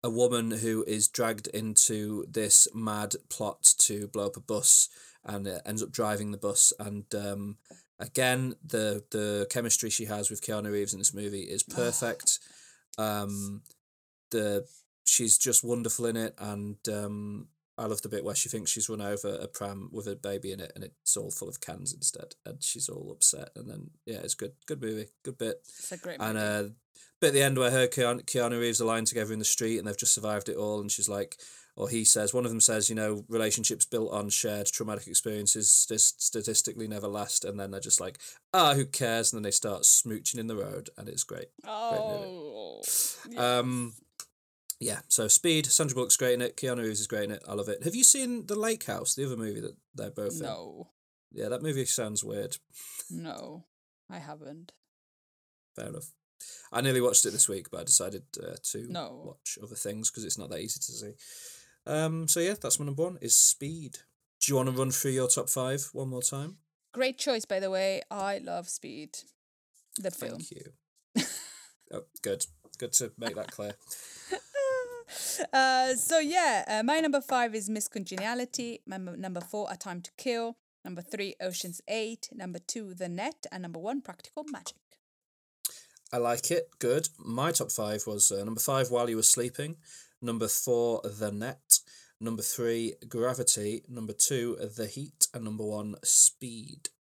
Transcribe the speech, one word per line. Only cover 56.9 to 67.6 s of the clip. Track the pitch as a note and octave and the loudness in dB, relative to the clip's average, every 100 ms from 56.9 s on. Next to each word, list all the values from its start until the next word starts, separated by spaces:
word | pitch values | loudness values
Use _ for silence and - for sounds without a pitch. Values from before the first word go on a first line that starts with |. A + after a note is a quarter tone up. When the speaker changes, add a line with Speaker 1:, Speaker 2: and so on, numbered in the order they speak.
| B2 | 4
Speaker 1:
watched | B2 G2+ A2+ | 6 6 4
it | |
this | - - | 4 2
week, | G2 - | 2 -6
but | E2+ | -8
I | |
decided, | E2+ - F#2 G2 - - | 4 4 4 -6 -10 -10
uh, | - - - | -10 -8 -6
to | G#2+ A#2+ | -6 -6
Speaker 2:
No. | F3 C3 B2+ - | -8 -8 -12 -16
Speaker 1:
watch | - - - | -12 -10 -10
other | G#2+ G#2+ | -10 -6
things | G2+ G#2+ A2 | -6 -2 -2
'cause | - | -4
it's | G2+ - | -6 -6
not | D2+ | -6
that | D#2+ | -6
easy | - - | -6 -4
to | - | -6
see. | A#2 G#2 - - - - - - _ - | -6 -12 -14 -18 -18 -18 -20 -20 _ -4
Um, | D3+ D#3+ D#3+ D#3+ | -2 0 0 2
so | E3+ | 2
yeah, | E3+ | 2
that's | G#3 C3 - | 0 0 0
my | |
number | D3 C#3 | 0 -2
one, | F3 F3+ | -2 -2
is | A#2+ - | 4 6
Speed. | - - C#3+ E3 D3 - _ _ _ _ | 6 4 -4 -8 -12 -16 _ _ _ _
Do | - | 2
you | C3+ | 4
wanna | C3 | 4
run | B2+ C3 | 2 0
through | C3 C#3 | 0 0
your | C3 B2+ | 0 2
top | - - | 2 2
five | - B2+ C#3 C#3 | -2 -2 -2 -6
one | - C3+ | -6 -6
more | B2+ | -2
time? | B2 C#3 D3+ F#3+ _ _ _ | -4 -4 -8 -12 _ _ _
Speaker 2:
Great | A#3+ C4 C4 | -2 -2 -2
choice, | - A#3 | -2 -2
by | - F#3+ | -2 -2